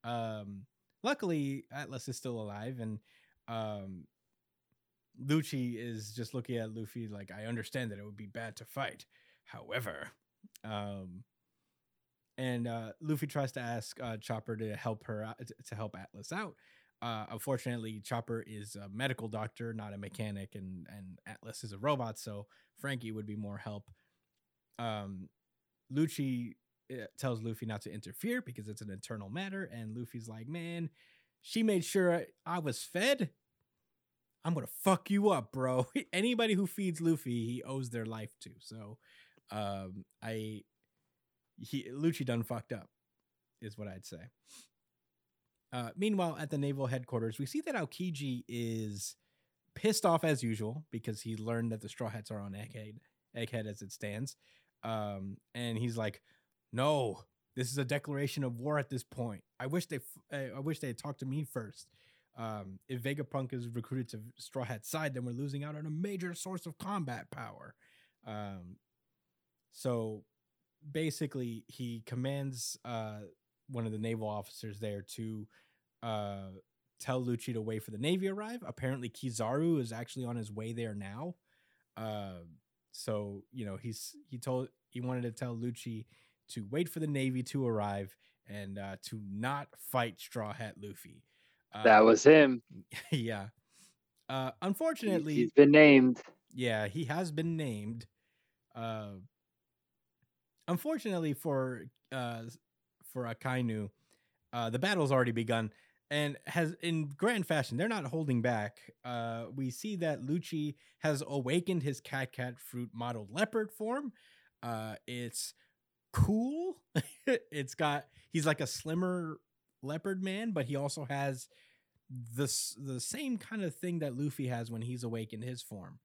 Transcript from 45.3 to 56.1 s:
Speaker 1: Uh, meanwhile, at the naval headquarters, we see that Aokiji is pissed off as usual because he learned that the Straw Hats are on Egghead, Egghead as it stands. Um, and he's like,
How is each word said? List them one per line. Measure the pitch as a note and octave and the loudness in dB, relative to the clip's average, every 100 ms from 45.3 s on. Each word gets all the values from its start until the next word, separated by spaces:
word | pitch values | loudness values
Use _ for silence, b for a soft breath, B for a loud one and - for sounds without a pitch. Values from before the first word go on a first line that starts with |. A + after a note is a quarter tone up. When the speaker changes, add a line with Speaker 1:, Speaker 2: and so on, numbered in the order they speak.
| _ _ _ _ | _ _ _ _
Speaker 1:
Uh, | B2+ A#2 - | -6 -6 0
meanwhile, | G#3 G3+ E3+ D#3 | 2 4 2 0
at | D3+ | -2
the | D3 | 0
naval | C#3+ C#3 C3 | 0 0 0
headquarters, | B2+ B2+ A#2+ A2+ A2+ | -2 -2 -2 0 -2
we | C#3+ | -4
see | D4 | -4
that | D#4 B3 | -2 -2
Aokiji | D#3 - F#3 D3 C#3 B2 - | -2 -2 -4 -2 -2 -4 -4
is | A#2+ A#2 A2+ G#2+ G2+ - - _ _ _ _ _ - | -4 -2 -2 -4 -6 -8 -12 _ _ _ _ _ 0
pissed | G#3+ G#3 | 2 4
off | G3 E3 | 6 6
as | D#3+ C#3 | 4 2
usual | A#2 G#2+ G#2+ C3+ D#3 | 2 0 -2 -4 -8
because | A#2 - G#2 | -6 -6 -6
he | A2+ A2 | -6 -4
learned | A2 A#2 A#2 | -2 0 0
that | A2 | -2
the | G#2+ | -8
Straw | - A#2 | -6 -6
Hats | A2 G#2+ | -6 -8
are | G#2+ | -8
on | G2+ | -6
Egghead, | G2 A2 A2+ G#2+ G#2+ _ _ _ A#2+ | -8 -10 -12 -14 -16 _ _ _ -6
Egghead | A2+ A#2 G#2+ | -4 -2 -4
as | G2+ | -8
it | F#2+ | -12
stands. | - G#2 G#2 C3+ - _ _ _ _ | -8 -6 -4 -6 -10 _ _ _ _
Um, | A2+ A2 G#2 G2 G2 G2 _ | -4 -2 -2 -4 -8 -10 _
and | A#2+ A#2+ A2+ | -6 -2 0
he's | A#2+ A2+ | 0 0
like, | G#2+ | -2